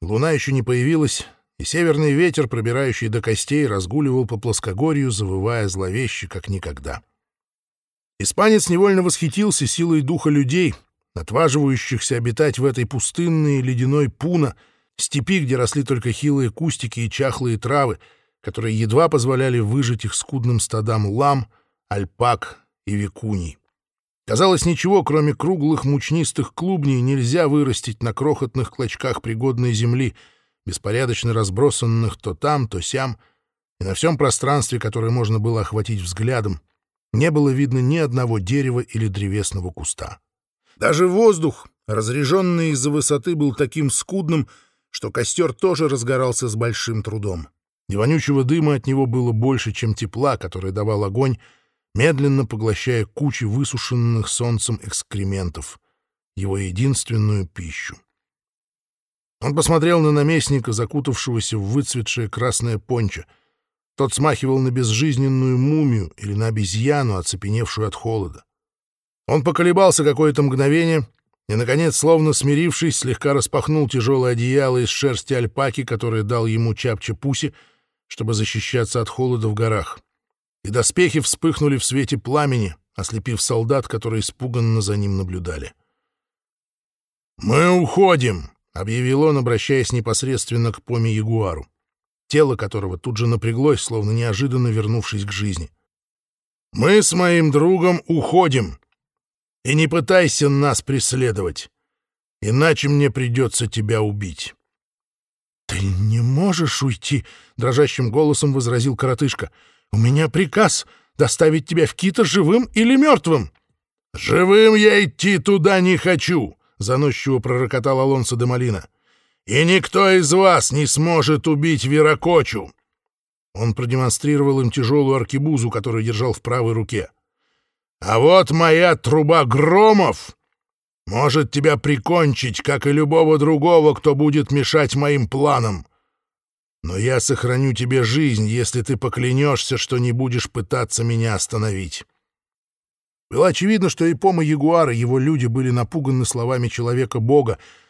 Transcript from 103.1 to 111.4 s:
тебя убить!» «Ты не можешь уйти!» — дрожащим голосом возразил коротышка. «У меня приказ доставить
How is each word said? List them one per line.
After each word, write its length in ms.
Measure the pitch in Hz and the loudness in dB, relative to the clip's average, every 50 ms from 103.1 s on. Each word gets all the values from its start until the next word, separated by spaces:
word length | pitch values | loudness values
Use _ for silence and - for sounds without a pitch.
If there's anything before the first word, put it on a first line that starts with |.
| - 131 127 120 117 131 131 110 - - 120 | 0 0 -2 -2 0 0 0 0 0 -4 -4
тебя 380 | 107 - 113 107 104 113 107 107 | -4 -4 -4 -4 -2 0 0 -2
убить!» 500 | 107 104 104 101 90 78 - - - - _ _ _ _ _ _ _ _ _ _ _ _ _ _ _ _ _ _ _ _ _ _ - | -2 -2 -6 -8 -8 -10 -12 -14 -14 -16 _ _ _ _ _ _ _ _ _ _ _ _ _ _ _ _ _ _ _ _ _ _ -10
«Ты 120 | 101 92 | -6 -4
не 400 | 98 98 92 92 104 107 110 117 | -2 -2 0 0 0 0 2 2
можешь 640 | 117 123 135 147 185 202 175 170 165 131 - - 135 | 2 2 2 2 2 2 0 0 -2 -2 -2 -2 -2
уйти!» — 420 | 135 104 - - - 147 123 - - - - - _ _ - | -2 -4 -4 -4 -4 -4 -4 -4 -6 -18 -20 -20 _ _ -4
дрожащим 540 | 113 127 123 139 147 - - - 127 117 | -2 0 2 2 2 2 2 -2 -4 0
голосом 420 | 101 147 156 151 139 - 156 143 131 | 2 2 2 2 2 2 0 0 0
возразил 420 | 135 120 117 123 120 120 139 127 | 0 0 0 0 0 0 0 0
коротышка. 560 | - 135 131 127 - 151 127 - - 101 - _ _ _ _ _ _ _ - | 0 0 -2 0 0 0 -2 -2 -4 -10 -10 _ _ _ _ _ _ _ -4
«У 60 | - 107 | 0 2
меня 320 | 113 120 139 151 160 131 | 2 4 4 2 2 0
приказ 560 | - 156 190 147 - 202 214 165 - - - _ _ _ _ _ _ - | 0 0 -2 0 2 2 2 2 2 -2 -6 _ _ _ _ _ _ 0
доставить 500 | 147 120 - - | 0 0 2 4